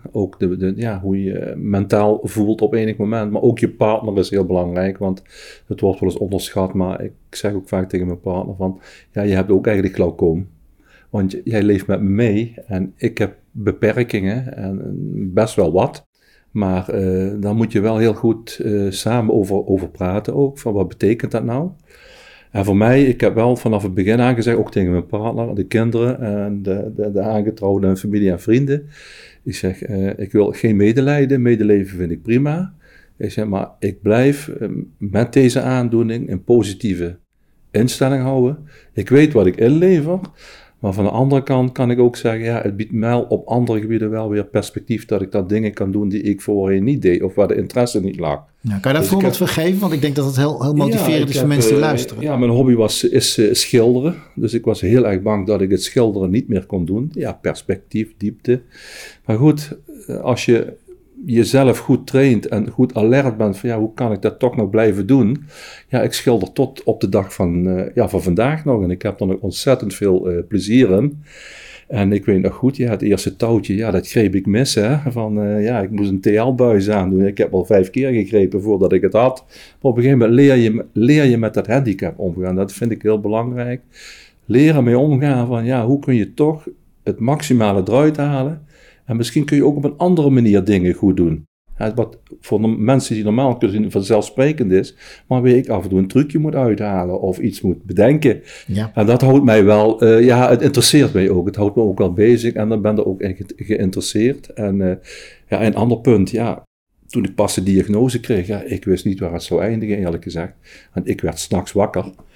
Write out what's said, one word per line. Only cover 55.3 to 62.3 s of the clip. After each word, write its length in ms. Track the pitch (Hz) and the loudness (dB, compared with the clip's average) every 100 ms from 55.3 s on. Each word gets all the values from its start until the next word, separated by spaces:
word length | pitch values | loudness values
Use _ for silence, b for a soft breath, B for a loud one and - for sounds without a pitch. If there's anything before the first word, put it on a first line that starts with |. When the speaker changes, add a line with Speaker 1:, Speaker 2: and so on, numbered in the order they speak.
| 107 98 | -2 0
Speaker 1:
dat 140 | 101 | 0
ik 100 | 95 | 0
het 120 | 95 | 0
schilderen 480 | - 131 113 98 92 | -2 0 0 0 0
niet 180 | 101 - | 0 -2
meer 180 | 98 - | -4 -4
kon 180 | 98 | -4
doen. 260 | 82 104 151 | -4 -4 -6
Ja, 200 | - 127 | -6 -8
perspectief, 800 | - 82 73 - 95 - 107 107 - | -6 -6 -6 -6 -8 -6 -6 -6 -6
diepte. 460 | 104 - - 127 - B B B B B | -8 -4 -2 -2 -4 B B B B B
Maar 120 | - 110 | -4 2
goed, 400 | 151 147 - - - 277 - | 2 2 -4 -14 -18 -18 -12
eh, 140 | - | -6
als 240 | 135 123 | -4 -2
je 320 | - 117 - - - - _ - 190 | 2 2 0 -10 -20 -20 _ -14 -2
jezelf 520 | 117 113 135 135 110 | 2 4 4 4 2
goed 280 | - 131 - | 0 -2 0
traint 400 | 131 139 | 2 2